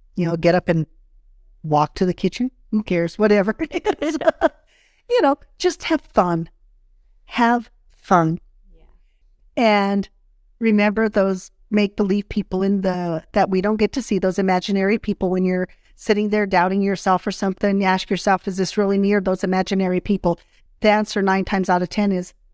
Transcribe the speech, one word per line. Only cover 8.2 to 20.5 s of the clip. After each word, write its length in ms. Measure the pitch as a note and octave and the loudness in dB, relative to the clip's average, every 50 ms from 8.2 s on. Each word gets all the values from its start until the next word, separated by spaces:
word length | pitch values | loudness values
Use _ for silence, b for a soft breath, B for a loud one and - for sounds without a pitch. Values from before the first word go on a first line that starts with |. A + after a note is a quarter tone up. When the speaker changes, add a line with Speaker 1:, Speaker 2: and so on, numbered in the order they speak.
| D#3+ D#3+ E3 F3 - _ _ _ _ - - | 4 2 -2 -4 -8 _ _ _ _ -20 -20
Speaker 2:
Yeah. 100 | - - - _ _ _ _ _ _ _ _ _ _ _ _ _ | -20 -20 -20 _ _ _ _ _ _ _ _ _ _ _ _ _
Speaker 1:
And 500 | - A#3+ A3 G#3 G3+ G3 G3 G3+ G3+ F#3+ - _ _ _ _ _ _ _ _ _ - | 0 2 4 4 4 2 2 0 -2 -2 -4 _ _ _ _ _ _ _ _ _ -2
remember 500 | A3+ A3+ G#3 G#3 G3+ G#3+ G3+ G#3+ A3 G#3+ | 0 2 4 4 4 2 2 0 0 0
those 420 | G#3+ G#3 F#3+ G3 F#3+ F#3 - - _ _ - _ | 2 2 2 2 0 -4 -8 -14 _ _ -8 _
make-believe 580 | G#3 G#3 G#3 G3+ - - G#3 F#3+ G3 G#3 G3+ - | 0 0 0 0 0 -2 0 0 0 -2 -2 -4
people 320 | - G#3+ G3 - F#3 F#3 | -4 -6 -4 -4 -4 -2
in 200 | G3 G3 G3+ G3 | 0 0 0 0
the, 420 | F#3 F#3+ F3+ F3+ F3 E3+ E3 D#3+ - - | -2 -2 -2 -2 -4 -4 -4 -6 -8 -2
that 180 | - G#3 F#3 G3 | 0 0 2 2
we 120 | F#3+ F#3 | 0 0
don't 160 | F3+ G#3 A3 | 0 0 0
get 140 | G#3+ G#3+ G#3 - | 0 -2 -2 -2
to 80 | C4+ | -6
see, 180 | A3+ - G#3+ F#3 | -4 -2 -2 0
those 180 | F#3 F#3 F3+ - | 0 0 0 0
imaginary 600 | F#3+ F#3+ F#3 F3+ - - G3 G3 F#3+ G3 G#3+ A3 | 0 0 0 0 0 -2 -2 0 0 0 0 -2
people 300 | - - G3+ - G3 F3+ | -2 -4 -4 -2 -2 -2
when 160 | F#3 F#3 F#3 | 0 0 0
you're 220 | F3+ F#3 F3+ F#3 b b b b b b | 0 0 -2 -4 b b b b b b
sitting 340 | - - - G#3+ G#3 G#3+ G#3 | -6 -2 0 0 0 0 0
there 160 | G#3 G#3+ G#3 | 0 0 0
doubting 360 | G3 F#3+ F3+ F3 F#3 F#3+ G3+ | 2 2 2 2 2 0 0
yourself 440 | G3 G3 G3 - - G3 F#3 F3 - | 0 0 -2 -2 0 0 0 0 0
or 60 | G3+ | -4
something. 480 | F#3+ - G3+ F#3+ F#3 - - G3+ G3+ G3 | -6 -4 -4 -4 -2 -2 -2 0 0 0
You 60 | G3 | 2
ask 220 | F#3 F#3 F#3 - - | 2 0 0 -2 -4
yourself, 380 | G3 F3 - G#3 F#3+ F3+ - | -6 -2 0 0 0 0 -2
"Is 100 | G3+ F3+ | -6 -4
this 200 | F#3+ F#3 - - | -4 -4 -2 -2
really 200 | G#3+ G3+ G3 G3 | -2 0 0 0
me 160 | G3 G3 G3+ G#3 | 0 2 2 2
or 80 | G#3 | 2
those 220 | F#3 F#3+ F#3 - - | 2 0 -2 -2 -2
imaginary 560 | F#3 F#3 F#3 F#3 - G3+ F#3+ F#3+ F3+ F3+ F3+ | -2 0 0 0 0 -2 -2 0 0 -2 -2
people?" 400 | - - G3+ F#3+ - F3 E3+ b b b | 0 -2 -2 0 0 -2 -2 b b b